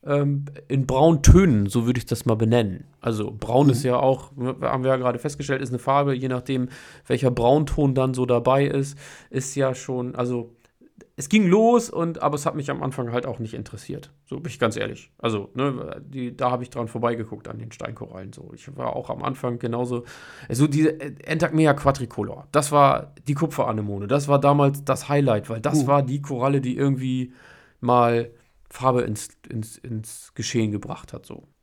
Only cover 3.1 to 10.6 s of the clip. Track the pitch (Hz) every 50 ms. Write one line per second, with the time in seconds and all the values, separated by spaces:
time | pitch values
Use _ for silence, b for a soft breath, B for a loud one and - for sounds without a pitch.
3.1 | 113 104 107 - - 104 104 107 113 127 147 143 127 113 - 127 123 123 139 131
4.1 | 135 131 - - - - 123 127 131 - - 127 131 135 127 131 131 127 127 127
5.1 | 120 123 - 151 139 147 143 139 139 - 139 117 123 120 - - 135 143 143 143
6.1 | 135 123 131 131 131 127 123 - 135 131 127 123 B B B B B B B _
7.1 | 127 120 - 127 123 120 117 120 135 151 156 143 - - 147 139 131 131 131 131
8.1 | 131 127 127 123 123 120 117 127 127 139 139 139 143 139 139 139 - B B B
9.1 | B B B B - 135 135 - - 143 139 131 131 127 - - 131 127 123 123
10.1 | 123 123 123 123 127 120 113 - _ b